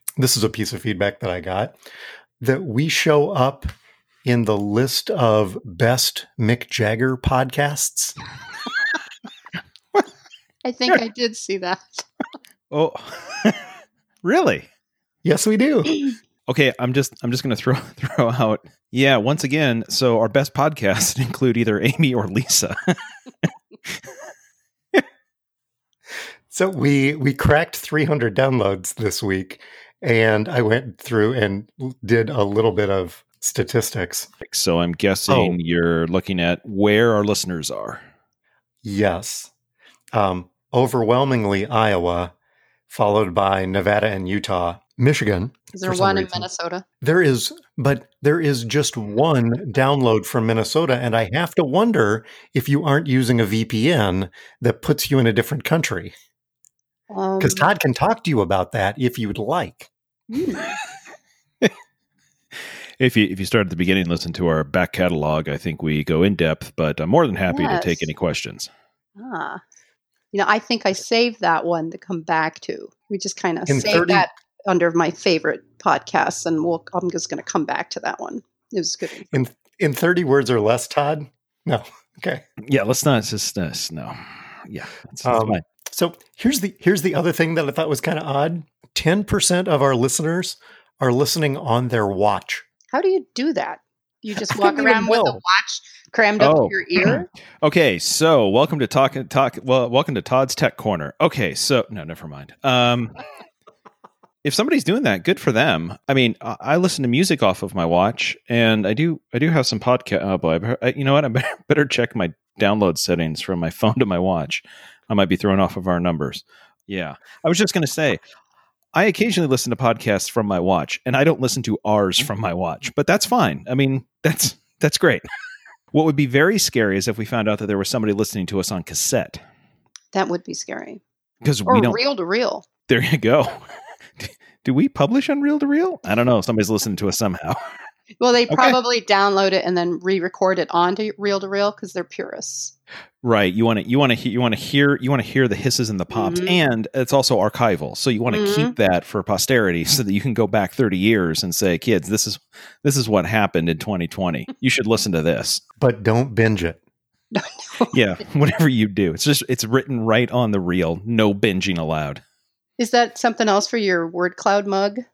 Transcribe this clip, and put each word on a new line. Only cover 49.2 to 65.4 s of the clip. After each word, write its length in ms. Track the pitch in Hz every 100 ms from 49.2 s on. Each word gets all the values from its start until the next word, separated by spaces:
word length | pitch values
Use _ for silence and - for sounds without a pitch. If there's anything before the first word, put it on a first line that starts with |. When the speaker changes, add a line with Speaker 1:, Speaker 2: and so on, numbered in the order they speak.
| 160 139 117 117 190
Speaker 1:
download 540 | 107 131 143 123 110 95
from 180 | 120 110
Minnesota, 500 | 113 107 151 165 127
and 200 | 123 113
I 140 | 101
have 220 | 131 170
to 100 | -
wonder 640 | 151 160 233 196 104 110 - - -
if 160 | 135 135
you 160 | 143
aren't 220 | 160 143 160
using 340 | 127 120 120
a 60 | 104
V 180 | 110
P 260 | 113 110 123
N 380 | 160 101 92 95 - - -
that 220 | 120 -
puts 280 | - 147 -
you 80 | 139
in 80 | 117
a 60 |
different 320 | 107 - 147
country. 480 | - 160 - 92 - - _ _ _ _ _ _ _ _ _
'Cause 440 | 196 190 190 147
Speaker 2:
Um, 40 | -
Speaker 1:
Todd 240 | 156 196
can 140 | 147
talk 280 | 123 170 226
to 60 | -
you 120 | 127
about 300 | 87 98 87
that 220 | 113 98 104
if 180 | 123 120
you'd 200 | 107 104
like. 500 | 107 170 107 - - _ _ _ -
Speaker 2:
Hmm. 240 | 240 349 208 659 831 855 762 784 - _ _ _ -
Speaker 3:
<laughs> 40 | - - _ _ _ _ _ _ _ - - - - -
If 180 | 127 117
you, 80 | 104
if 100 | 95
you 60 | 95
start 180 | 117 95
at 40 |
the 60 | 82
beginning 260 | 90 95
and 80 | 85
listen 240 | 85 85
to 120 | 82 87
our 140 | 78
back 300 | 71 90 87
catalog, 560 | - 90 82 76 78